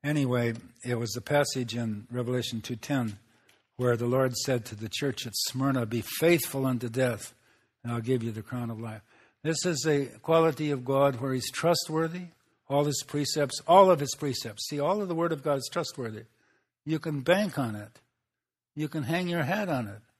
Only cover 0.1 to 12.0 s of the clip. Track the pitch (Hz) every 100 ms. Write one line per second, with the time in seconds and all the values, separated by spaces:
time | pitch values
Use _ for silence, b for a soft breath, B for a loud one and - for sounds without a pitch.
0.1 | 151 135 123 120 117 - - 123 120 113
1.1 | 120 - 147 143 131 120 117 117 104 107
2.1 | 120 120 127 117 113 - 120 - 139 117
3.1 | 101 _ b b b b _ 123 117 120
4.1 | 127 131 123 - 127 113 104 107 - 143
5.1 | 123 120 101 - 127 135 135 117 120 -
6.1 | - 160 170 - 135 135 123 120 117 127
7.1 | 110 - _ b b b _ 120 117 113
8.1 | 131 113 110 107 123 117 110 113 110 _
9.1 | b b b 151 160 180 156 147 143 135
10.1 | - - 165 165 147 151 143 123 135 143
11.1 | 127 135 131 117 - 165 165 - 156